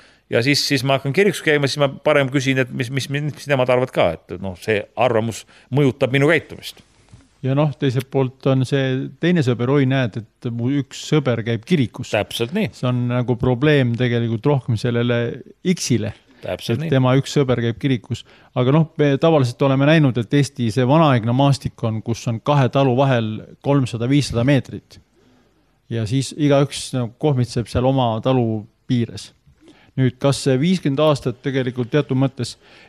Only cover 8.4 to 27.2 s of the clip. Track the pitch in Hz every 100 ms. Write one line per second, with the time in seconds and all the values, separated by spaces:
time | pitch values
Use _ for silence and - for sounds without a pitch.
8.4 | 139 131 127 139 131 131 139 - 165 170
9.4 | 127 117 120 143 131 135 123 117 104 _
10.4 | 127 117 120 143 131 - - 151 135 113
11.4 | 110 113 - 175 113 - - 107 101 -
12.4 | 117 196 170 - 123 123 123 123 120 117
13.4 | 127 120 151 143 120 113 123 117 117 113
14.4 | 143 139 - 110 123 117 120 120 117 123
15.4 | - _ 180 180 - 113 104 - _ _
16.4 | - 90 - 117 160 135 127 135 - 151
17.4 | 127 120 117 113 143 123 - 117 - -
18.4 | _ 131 127 156 151 - 147 139 165 156
19.4 | 120 - 139 135 143 165 139 120 107 143
20.4 | 131 - 113 131 123 156 156 123 113 127
21.4 | 139 131 - - 117 110 120 110 - 113
22.4 | - 147 123 139 135 123 135 123 107 107
23.4 | 87 - 131 143 123 110 120 143 - 117
24.4 | 127 135 - 104 - - _ _ _ _
25.4 | _ _ _ _ _ 117 107 135 - -
26.4 | 147 139 143 - - 131 113 -